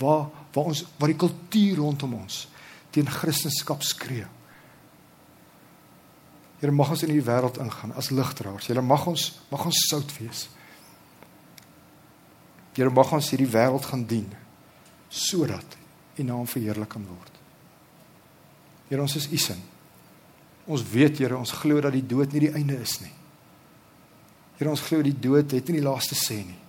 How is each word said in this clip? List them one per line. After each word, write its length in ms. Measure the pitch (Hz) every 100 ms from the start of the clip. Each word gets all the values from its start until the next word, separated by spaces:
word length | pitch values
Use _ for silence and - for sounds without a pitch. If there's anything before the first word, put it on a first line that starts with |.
waar, 280 | 135 156 147 - -
waar 160 | 139 165
ons, 140 | 147 - -
waar 140 | 151
die 60 | 156
kultuur 600 | 175 - - 214 202 170
rondom 320 | 147 143 139 113
ons 240 | 95 - - - - - -
teen 160 | 151 139
Christendom 720 | - 165 147 151 - - 143
skree. 400 | - - - 120 95 - - - - - - - - - - - - - - - - - - - - - - -
Here, 100 | 147
mag 220 | 143 147
ons 80 | 160
in 80 | 160
hierdie 140 | 151 120
wêreld 340 | 123 127 -
ingaan 320 | 117 - 107 131
as 100 | -
ligdraers. 640 | 131 - - 98 101 -
Here, 120 | 123
mag 220 | 127 143 175
ons, 160 | 165 - - -
mag 140 | 143 175
ons 140 | - -
sout 240 | 147 143 -
wees. 300 | 113 - - - - - - - - - - - - - - - - - - - - - - - - -
Here, 100 | 127
mag 180 | 127 135
ons 200 | 151 147
hierdie 160 | 135 131
wêreld 320 | 110 127 135 -
gaan 160 | 131 117
dien, 220 | 113 95 - - - - - - - -
sodat 680 | - - 185 139 92 - - - - - -
U 60 | 127
naam 220 | 120 117
verheerlik 400 | 127 107 104 104
kan 140 | 110 95
word. 300 | 90 - - - - - - - - - - - - - - - - -
Here, 140 | 139
ons 120 | 143 147
is 80 | 143
U 80 | -
sin. 220 | - 92 - - - - - - - - - - -
Ons 140 | 143 98
weet, 300 | 113 147 143
Here, 140 | 127 127
ons 140 | 117 -
glo 200 | 151 147
dat 100 | 143
die 100 | 131
dood 280 | 113 131 143
nie 140 | 147 147
die 60 | 151
einde 220 | 143 131
is 140 | 107 -
nie. 80 | - - - - - - - - - - - - - - - -
Here, 120 | 147
ons 100 | 143
glo 220 | - 160
die 100 | 143
dood 400 | 127 123 143 143
het 160 | 127 131
nie 80 | 160
die 80 | 139
laaste 320 | 127 - 139
sê 220 | - 107
nie. 160 | 90 90